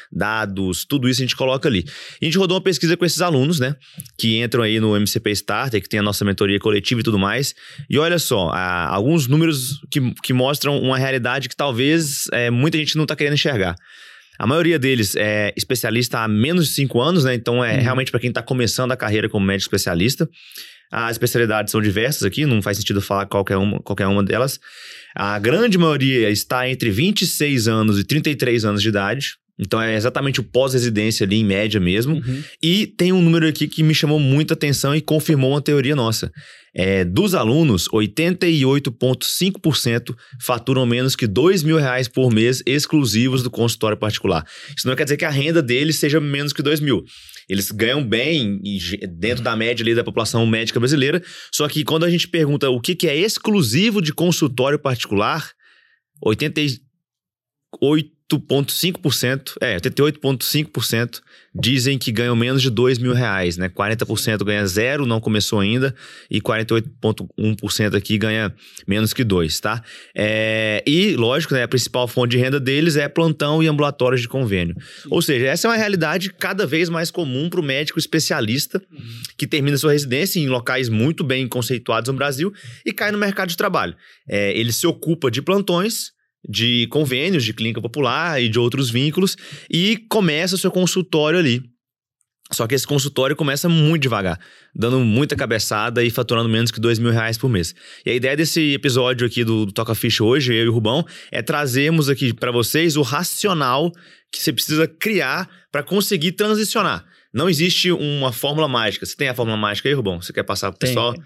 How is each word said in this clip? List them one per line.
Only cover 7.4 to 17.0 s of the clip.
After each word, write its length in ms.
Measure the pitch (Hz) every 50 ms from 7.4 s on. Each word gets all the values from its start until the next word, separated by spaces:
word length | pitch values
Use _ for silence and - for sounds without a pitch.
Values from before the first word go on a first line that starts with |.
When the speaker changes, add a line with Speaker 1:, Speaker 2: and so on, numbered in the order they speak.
| 139 - - - - - - - - -
Speaker 1:
E 80 | 139 139
olha 200 | 156 170 175 165
só, 300 | - - 127 101 90 78
há 360 | - 87 92 90 87 87 85
alguns 400 | 67 87 98 107 135 165 170 135
números 540 | 120 143 151 165 165 156 135 127 123 143 - - -
que, 100 | - 147 131 120 - -
que 100 | - -
mostram 480 | 131 127 127 135 147 143 - 143 143 -
uma 160 | - 131 131
realidade 520 | 127 135 135 131 131 117 123 123 139 127 123
que 80 | -
talvez, 720 | - 147 143 120 110 135 143 160 170 160 143 143 - - -
é, 160 | - 120 120 120
muita 300 | 120 120 131 165 160 156
gente 180 | 151 - -
não 80 | 156 156
tá 120 | - 156
querendo 180 | - 156 143 147
enxergar. 400 | 143 - 160 139 107 92 87 85 - - - - - - - - - - _ - -
A 80 | -
maioria 320 | 110 143 165 170 165 170 156
deles 380 | 123 135 131 120 107 90 -
é 360 | - 104 107 107 107 104 101 -
especialista 680 | - - - 131 117 - 117 107 120 120 - - 123
há 80 | 113 110
menos 400 | 104 104 117 147 175 180 160 131
de 60 | -
cinco 240 | - 139 127 - 120